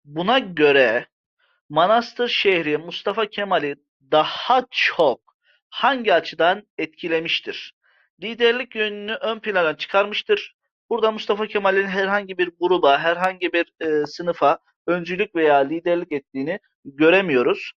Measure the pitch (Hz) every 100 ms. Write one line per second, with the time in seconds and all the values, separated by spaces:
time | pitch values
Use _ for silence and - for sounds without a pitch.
0 | 147 147 180 262 208 165 151 139 123 117
1 | - _ _ _ _ _ - 147 180 226
2 | 233 - 240 - 208 180 151 151 170 165
3 | - 196 214 - 202 175 147 143 _ _
4 | _ 156 151 - - 254 254 - - -
5 | 156 - _ _ _ _ _ - 240 269
6 | 214 170 160 156 165 196 214 - 156 -
7 | 175 160 165 - - - - _ _ _
8 | _ _ 208 226 233 247 254 226 214 208
9 | 208 220 214 220 220 196 160 151 - 196
10 | 202 208 - 208 - _ _ _ - 226
11 | 220 214 - 208 214 214 196 190 196 190
12 | 196 202 190 185 180 - 180 180 151 139
13 | 160 170 185 185 175 170 170 - 160 151
14 | 147 - 175 170 143 165 _ _ - 175
15 | 175 180 208 170 156 143 139 165 175 175
16 | 175 147 - 135 139 196 _ _ - 139
17 | 156 185 190 131 123 202 -